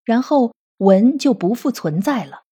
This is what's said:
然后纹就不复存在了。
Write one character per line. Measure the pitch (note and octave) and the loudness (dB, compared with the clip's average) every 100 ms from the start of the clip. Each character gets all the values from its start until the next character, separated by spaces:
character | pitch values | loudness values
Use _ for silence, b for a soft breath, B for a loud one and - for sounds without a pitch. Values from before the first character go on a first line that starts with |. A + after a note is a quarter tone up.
然 | - A3+ | -2 -2
后 | B3+ D4 A#3 - _ _ | 0 0 0 -4 _ _
纹 | G3 F#3+ A#3 D4 | 4 4 4 2
就 | C#4+ | -2
不 | G#3+ F3 | 0 -2
复 | A#3+ C#4+ | -4 -6
存 | - E3 D#3 | -6 -6 -4
在 | A#3 C4 | -4 -4
了。 | C#3+ - _ | -8 -18 _